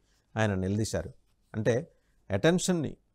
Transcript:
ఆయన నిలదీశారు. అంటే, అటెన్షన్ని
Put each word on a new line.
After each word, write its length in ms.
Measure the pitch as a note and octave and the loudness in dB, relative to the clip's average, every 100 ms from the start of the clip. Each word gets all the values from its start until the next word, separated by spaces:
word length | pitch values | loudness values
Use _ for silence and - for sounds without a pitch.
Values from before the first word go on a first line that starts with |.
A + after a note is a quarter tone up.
| _ _ _ A2 | _ _ _ -2
ఆయన 160 | G#2+ | 0
నిలదీశారు. 560 | F#2+ F#2 G#2 A2 F2 D#2+ - _ _ _ G#2+ | 0 0 -2 -2 -4 -6 -14 _ _ _ -4
అంటే, 360 | A2 A#2 E3 _ _ _ - | 0 0 -2 _ _ _ -6
అటెన్షన్ని 680 | G2+ D#3 F3+ - F3 A#2+ - _ | 2 2 2 2 0 -2 -8 _